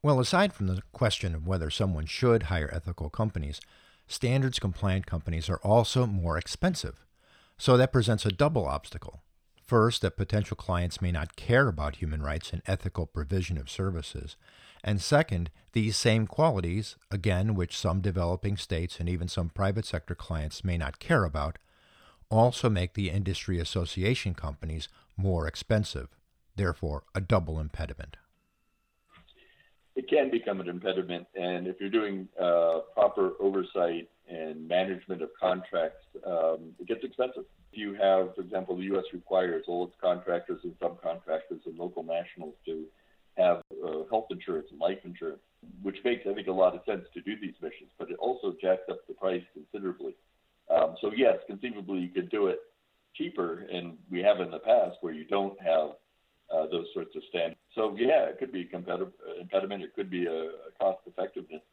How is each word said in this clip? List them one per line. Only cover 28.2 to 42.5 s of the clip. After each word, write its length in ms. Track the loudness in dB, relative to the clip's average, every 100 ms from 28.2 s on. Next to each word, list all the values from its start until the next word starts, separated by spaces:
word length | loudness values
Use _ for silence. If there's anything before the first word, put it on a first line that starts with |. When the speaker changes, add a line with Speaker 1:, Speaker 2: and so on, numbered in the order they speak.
| _ _ _ _ _ _ _ _ _ -20 _ _ _ _ _ _ _ -8
Speaker 2:
It 140 | 2
can 220 | 2 4
become 300 | 0 0 -4
an 60 | -4
impediment, 600 | -4 -2 -2 -2 -6 -8 -6
and 320 | -4 -2 -4
if 80 | -6
you're 100 | 0
doing, 380 | 0 0 -4 -8 -2
uh, 380 | 2 4 4 2 -2
proper 400 | 2 2 4 0 2
oversight 680 | 0 2 -2 0 0 0 -8 _ _
and 400 | -10 -8 -10 0
management 540 | 0 2 -2 -6 -6
of 80 | -6 -2
contracts, 640 | 0 0 -2 -2 -2 -4 _ -12 -4
um, 460 | 2 2 0 -6 -16
it 80 | -6
gets 160 | -6
expensive. 400 | -6 -2 -4 -4 -14 _ _
You 200 | -8 -8 2
have, 380 | 6 6 4 -4
for 60 |
example, 360 | -6 -6 -4 -4
the 60 |
U 140 | 0 -2
S 60 | -2
requires 520 | -12 0 2 2 -2 -4
all 180 | -4 -4
its 100 | _
contractors 600 | 0 0 -2 -4 -4 -8
and 100 | -8 -6
subcontractors 840 | -6 -4 -6 -6 -4 -6 -4 -10 -10
and 120 | -10
local 260 | -8 -8
nationals 520 | -6 -6 -6 -12 -16